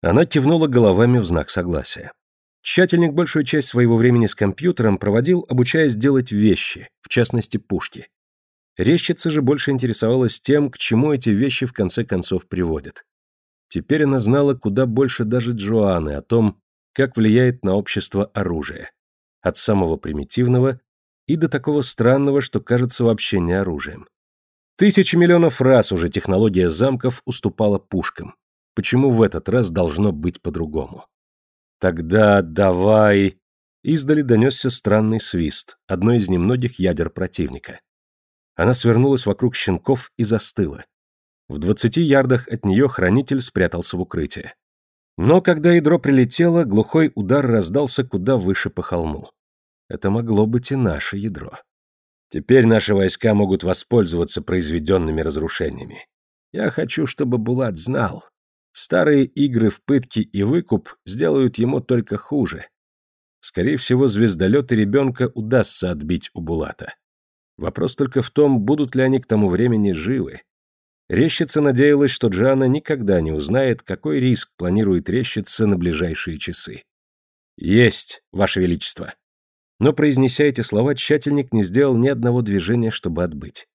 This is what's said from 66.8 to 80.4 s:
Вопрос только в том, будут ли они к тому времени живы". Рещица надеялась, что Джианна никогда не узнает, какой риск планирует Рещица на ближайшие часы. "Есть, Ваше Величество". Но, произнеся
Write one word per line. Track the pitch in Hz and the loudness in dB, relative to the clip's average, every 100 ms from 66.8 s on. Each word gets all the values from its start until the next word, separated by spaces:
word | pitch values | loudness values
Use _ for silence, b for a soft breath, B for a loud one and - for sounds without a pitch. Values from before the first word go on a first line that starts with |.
| - - _ _ _ _ _ - | -16 -18 _ _ _ _ _ -10
Вопрос | 80 - 85 | -10 -4 -6
только | - 139 135 | -2 -2 -2
в | 113 | -2
том, | - 147 131 | 2 2 2
будут | 101 151 135 | 0 0 0
ли | 131 | 0
они | 131 131 | 0 0
к | - | 0
тому | 107 101 | 0 2
времени | 90 123 113 101 | 2 2 2 0
живы". | 85 85 131 - - _ _ _ _ _ _ _ | -2 -4 -4 -6 -10 _ _ _ _ _ _ _
Рещица | 90 156 - 156 151 | 0 0 0 -2 0
надеялась, | 147 123 143 143 143 | 2 4 4 4 2
что | 123 120 | 2 -2
Джианна | 92 123 135 | 2 2 2
никогда | 131 139 - 147 101 92 | 2 0 -2 -4 0 0
не | 80 | 0
узнает, | 78 73 120 135 113 | -4 -2 0 0 -2
какой | - 95 151 147 | -6 -8 -4 0
риск | 131 117 - _ | 0 0 -4 _
планирует | 87 98 107 90 - | -2 0 2 0 0
Рещица | - - - 98 - 107 | -4 -4 -6 -8 -2 0
на | 95 | 0
ближайшие | 87 78 87 80 - 78 | -2 -2 -4 -6 -10 -10
часы. | - 85 - - _ _ _ _ _ _ _ - | -10 -10 -10 -14 _ _ _ _ _ _ _ -10
"Есть, | 80 104 117 - - - _ | 0 4 4 2 -10 -14 _
Ваше | - 98 - | -4 -2 0
Величество". | 90 85 - - - - _ _ _ _ _ _ | -2 -2 -6 -10 -12 -18 _ _ _ _ _ _
Но, | 127 | 0
произнеся | 151 147 131 131 - | 2 2 2 2 2